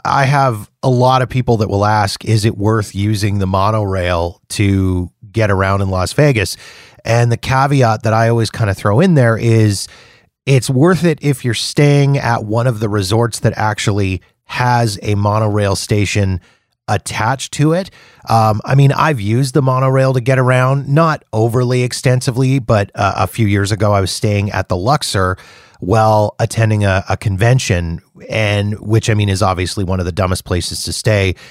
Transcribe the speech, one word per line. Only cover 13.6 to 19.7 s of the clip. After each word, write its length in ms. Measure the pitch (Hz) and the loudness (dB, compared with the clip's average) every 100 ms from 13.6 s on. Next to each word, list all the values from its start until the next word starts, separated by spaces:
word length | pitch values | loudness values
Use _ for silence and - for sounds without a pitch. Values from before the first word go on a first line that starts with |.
| 107 104 - 101 95 92 _ _ - | -2 -2 -2 -2 -2 -4 _ _ -12
has 520 | - 123 120 113 98 | -2 0 2 0 -2
a 120 | 107 101 | -4 0
monorail 600 | 101 107 110 104 101 95 | 0 0 0 0 0 -2
station 640 | - 107 95 104 95 90 _ _ _ _ - | -2 -2 0 0 0 -2 _ _ _ _ -6
attached 640 | 104 - 101 110 135 - - | -6 -6 -4 -2 -4 -6 -2
to 180 | 151 | 0
it. 180 | 170 196 - - _ - | 0 -4 -14 -20 _ 0
Um, 320 | 113 110 107 | 2 2 0
I 120 | - 139 | 0 4
mean, 180 | 139 | 4
I've 260 | 135 151 131 | 4 0 0
used 340 | 98 120 135 | -2 0 0
the 80 | 151 | 0
monorail 520 | 131 | 0